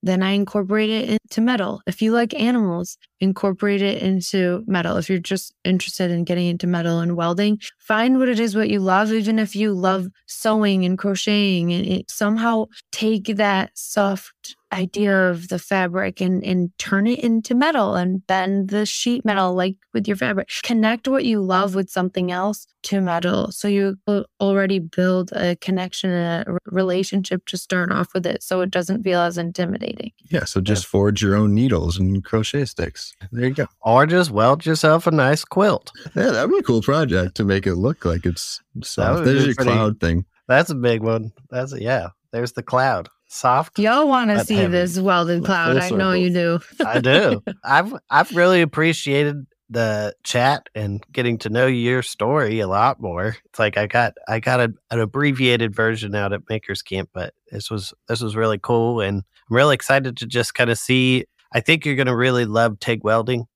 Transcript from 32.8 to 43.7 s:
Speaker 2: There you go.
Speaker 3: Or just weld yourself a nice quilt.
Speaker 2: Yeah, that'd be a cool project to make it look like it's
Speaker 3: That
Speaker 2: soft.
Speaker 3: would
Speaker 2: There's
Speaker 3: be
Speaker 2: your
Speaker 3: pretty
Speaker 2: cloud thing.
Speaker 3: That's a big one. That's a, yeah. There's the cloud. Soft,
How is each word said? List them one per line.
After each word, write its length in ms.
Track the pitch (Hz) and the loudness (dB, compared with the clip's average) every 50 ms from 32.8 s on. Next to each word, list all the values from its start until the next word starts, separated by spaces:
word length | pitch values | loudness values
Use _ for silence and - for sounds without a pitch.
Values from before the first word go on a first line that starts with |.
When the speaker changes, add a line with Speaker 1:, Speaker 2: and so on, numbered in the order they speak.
| 85 82 - - - - - _ - 95 | -8 -8 -8 -14 -18 -18 -18 _ -18 -10
Speaker 2:
There 160 | - 120 123 127 | -6 -2 -2 -2
you 60 | 135 | -2
go. 120 | 147 110 - _ _ | -2 -6 -6 _ _
Speaker 3:
Or 240 | - 110 113 127 147 | 0 4 6 6 6
just 260 | 156 170 185 180 156 | 6 4 2 2 2
weld 360 | 107 104 110 123 139 156 - | 2 4 4 4 4 2 2
yourself 400 | 160 160 156 - 156 156 165 - | -2 0 2 4 4 4 4 4
a 40 | 175 | 2
nice 340 | 160 151 131 131 147 151 - | 2 4 4 4 2 0 -2
quilt. 440 | _ - 185 202 214 170 - _ - _ - - - _ | _ 0 2 2 2 2 0 _ -12 _ -18 -20 -8 _
Speaker 2:
Yeah, 120 | - 202 | 0 0
that'd 240 | 262 - 110 135 233 | 0 2 0 0 2
be 80 | 359 403 | 0 0
a 40 | |
cool 200 | - - 120 113 | 2 2 0 2
project 540 | 101 - 139 156 160 127 82 92 90 92 - | 2 2 2 2 2 2 0 0 0 -2 -2
to 80 | - 107 | -2 0
make 220 | 98 98 98 98 | 2 2 2 2
it 100 | 98 90 | 0 0
look 280 | 87 95 131 160 _ - | 2 0 0 -2 _ -2
like 220 | 87 82 85 - | -2 -2 0 0
it's 340 | 92 82 - - - - - _ _ _ | -2 -2 -2 -8 -10 -12 -14 _ _ _
Speaker 3:
That 100 | - - | -14 -12
Speaker 2:
soft. 340 | - - - 101 110 131 170 | -10 -4 -2 0 0 0 2
Speaker 3:
would 80 | 160 131 | 4 4
Speaker 2:
There's 120 | 135 139 - | 4 4 4
Speaker 3:
be 20 | |
Speaker 2:
your 80 | 139 123 | 2 2
Speaker 3:
pretty 160 | 123 131 123 | 2 2 2
Speaker 2:
cloud 280 | 120 113 110 107 107 104 | 4 4 2 2 0 0
thing. 280 | - 85 82 87 92 _ _ _ _ | 0 0 0 0 -2 _ _ _ _
Speaker 3:
That's 220 | - 127 139 170 175 | 2 4 4 4 2
a 60 | 160 | -2
big 280 | 135 120 120 117 113 | -2 0 0 0 2
one. 300 | 107 113 113 113 110 110 _ _ - _ | 0 -2 -2 -2 -4 -8 _ _ -20 _
That's 220 | 127 127 131 135 | -8 -8 -6 -6
a, 80 | 139 - | -8 -8
yeah. 260 | 104 117 135 120 87 90 - _ _ _ | -4 -2 -2 -2 -4 -6 -12 _ _ _
There's 200 | - 117 120 120 | -6 -6 -6 -4
the 100 | - - | -6 -10
cloud. 460 | 113 - - 127 131 135 120 90 85 - _ _ _ _ | -8 0 0 2 2 2 0 -2 -4 -8 _ _ _ _
Soft, 480 | - - - 123 123 135 160 - | -14 -2 2 2 2 2 0 -2